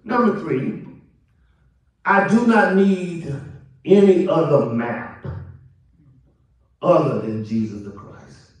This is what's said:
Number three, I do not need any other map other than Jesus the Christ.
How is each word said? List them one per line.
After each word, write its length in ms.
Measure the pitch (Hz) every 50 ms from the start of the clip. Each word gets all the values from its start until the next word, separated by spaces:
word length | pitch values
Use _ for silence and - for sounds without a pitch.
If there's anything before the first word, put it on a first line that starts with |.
| _
Number 340 | - 247 254 233 208 175 156
three, 460 | 165 156 131 127 - - - - - - - - _ _ _ _ _ _ _ _ _ _ _ _ _ _ _ _ _ _ _ _ _
I 240 | 185 196 196 190 -
do 180 | 202 233 240
not 300 | 233 226 214 196 180 190
need 580 | 196 196 196 190 180 175 175 170 165 156 143 139 135 - - - - - _ _ _ _
any 440 | 160 190 202 196 190 185 170 - -
other 380 | - 165 156 - 147 131 113
map 600 | 120 120 117 117 - - - - - - - - - - - - - - - - - _ _ _ _ _ _ _ _ _ _ _ _ _ _ _ _ _ _ _ _ _ _
other 400 | - 180 175 160 151 135 117 107
than 240 | 110 113 110 110 107
Jesus 380 | 107 113 113 110 104 101 101
the 80 | 101 101
Christ. 640 | 98 - - - - - - - - - _ _ _ _